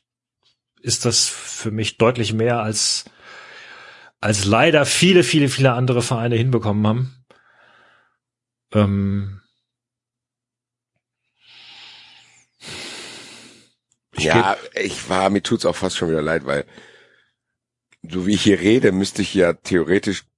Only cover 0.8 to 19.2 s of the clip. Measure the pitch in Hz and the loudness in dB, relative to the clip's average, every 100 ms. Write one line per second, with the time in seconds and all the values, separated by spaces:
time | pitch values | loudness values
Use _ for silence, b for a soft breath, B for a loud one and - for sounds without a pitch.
0.8 | 120 - 120 110 - - - - 113 107 | -6 -2 0 0 -2 -6 -12 -10 -8 -4
1.8 | 107 - 113 120 104 110 117 120 110 107 | -6 0 0 2 -2 -2 -2 -2 -4 -4
2.8 | - - B B B B B B B B | -4 -4 B B B B B B B B
3.8 | B B B _ 104 104 98 113 160 151 | B B B _ -2 0 2 4 4 4
4.8 | 127 - 180 180 - 156 139 135 135 120 | 2 2 4 4 4 2 2 2 2 2
5.8 | 127 123 123 117 120 117 131 120 110 104 | 0 0 0 -2 0 0 2 0 0 0
6.8 | 107 117 127 - _ b b b b b | 0 0 -4 -10 _ b b b b b
7.8 | b b b b _ _ _ _ _ 107 | b b b b _ _ _ _ _ 0
8.8 | 101 101 98 101 98 98 _ _ _ _ | 0 0 -2 -2 -6 -12 _ _ _ _
9.8 | _ _ _ _ _ _ _ _ _ _ | _ _ _ _ _ _ _ _ _ _
10.8 | _ _ _ _ _ _ _ - - - | _ _ _ _ _ _ _ -20 -20 -20
11.8 | - - - - _ _ _ _ B B | -20 -20 -20 -20 _ _ _ _ B B
12.8 | B B B B B B B B B _ | B B B B B B B B B _
13.8 | _ _ _ - 78 82 95 101 - - | _ _ _ -4 0 2 2 -2 -6 -8
14.8 | 98 90 - 92 95 101 - 117 87 - | -6 -8 -4 0 2 0 0 -2 -2 -2
15.8 | 92 - 85 80 76 82 67 71 - b | -4 -4 -2 -2 -2 -2 -2 -4 -6 b
16.8 | b b b b b b _ _ _ _ | b b b b b b _ _ _ _
17.8 | _ _ 80 92 90 101 107 92 95 123 | _ _ -10 -4 0 2 4 4 4 4
18.8 | 107 95 98 - | 4 2 -2 -2